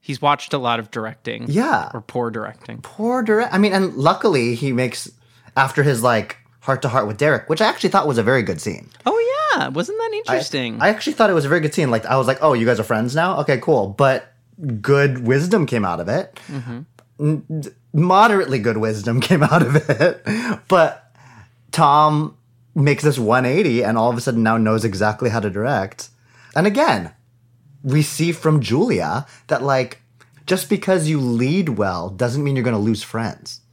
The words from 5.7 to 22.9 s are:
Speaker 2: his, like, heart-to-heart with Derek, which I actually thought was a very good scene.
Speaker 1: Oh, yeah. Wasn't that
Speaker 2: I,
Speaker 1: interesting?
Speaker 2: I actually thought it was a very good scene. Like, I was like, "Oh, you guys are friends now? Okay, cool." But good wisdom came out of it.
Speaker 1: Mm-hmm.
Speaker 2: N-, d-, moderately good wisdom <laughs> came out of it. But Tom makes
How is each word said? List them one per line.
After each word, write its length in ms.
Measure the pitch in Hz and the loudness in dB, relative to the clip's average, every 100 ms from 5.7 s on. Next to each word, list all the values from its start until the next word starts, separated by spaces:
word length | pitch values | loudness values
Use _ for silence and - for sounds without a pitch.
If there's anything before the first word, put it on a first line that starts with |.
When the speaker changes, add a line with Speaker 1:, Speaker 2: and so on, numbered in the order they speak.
| - | 2
Speaker 2:
his, 200 | 143 123 | 2 2
like, 340 | 123 113 104 - _ _ | 2 2 -2 -14 _ _
heart-to-heart 460 | - 131 139 123 104 | -4 -2 0 -2 -2
with 100 | 107 | 0
Derek, 320 | 147 131 - | 0 0 -2
which 140 | 175 | 0
I 40 | 220 | 0
actually 220 | - 185 | 0 0
thought 180 | 196 151 | 0 2
was 120 | 120 | 0
a 40 | |
very 200 | 107 131 | 2 2
good 180 | 104 82 | 0 -4
scene. 300 | 110 85 - - - | -6 -10 -14 -8 -4
Speaker 1:
Oh, 460 | 440 466 554 622 392 | 0 0 -2 -2 -2
yeah. 120 | 131 | -2
Wasn't 280 | 135 240 427 | -4 -6 -6
that 140 | 453 | -6
Speaker 2:
I, 40 | 427 | -6
Speaker 1:
interesting? 680 | 453 127 139 143 123 113 | -4 -4 -2 -6 -6 0
Speaker 2:
I 60 | 165 | 0
actually 240 | 220 - | 0 -4
thought 160 | - 214 | 2 2
it 40 | |
was 120 | 175 139 | 2 2
a 20 | |
very 120 | 170 | 0
good 100 | 151 | 0
scene. 180 | - 143 | 0 0
Like, 140 | 113 | 0
I 120 | - 135 | 2 0
was 80 | 127 | 2
like, 120 | 135 | 2
"Oh, 100 | 156 | 2
you 140 | 127 113 | 4 2
guys 120 | 113 | 0
are 40 | |
friends 300 | 104 113 120 | 0 0 0
now? 260 | 143 175 185 | 0 0 0
Okay, 160 | 143 131 | 0 0
cool." 300 | - 139 98 | 2 0 0
But 420 | 101 139 131 - _ _ - 151 110 | 2 2 2 -4 _ _ -12 -8 -6
good 440 | 101 139 143 127 117 | 2 4 4 0 0
wisdom 380 | 135 175 214 | 0 2 0
came 200 | 139 120 98 | 0 -2 -2
out 140 | 85 | -4
of 80 | 87 | -4
it. 300 | 135 - - - | -4 -6 -14 -14
Speaker 1:
Mm-hmm. 320 | 143 123 120 - _ _ _ | -12 -12 -14 -16 _ _ _
Speaker 2:
N-, 400 | 151 156 - 160 | -2 -2 -6 -10
d-, 100 | 143 _ _ | -10 _ _
moderately 640 | 151 175 185 220 202 156 131 | 0 2 4 4 2 0 0
good 180 | 107 110 | 0 0
wisdom 420 | 110 107 104 117 | -2 -2 -2 -2
<laughs> 80 | - | 2
came 140 | 175 | 2
out 200 | 147 170 | 4 4
of 140 | 143 147 - | 4 2 0
it. 340 | 113 175 - - 214 240 208 _ | 0 0 0 -6 -4 -4 -8 _
But 460 | 180 156 - _ _ - - - _ _ | 4 4 0 _ _ -20 -20 -20 _ _
Tom 680 | - 147 147 151 151 151 - _ _ _ | 2 4 6 4 2 -4 -10 _ _ _
makes 300 | - 143 | 0 2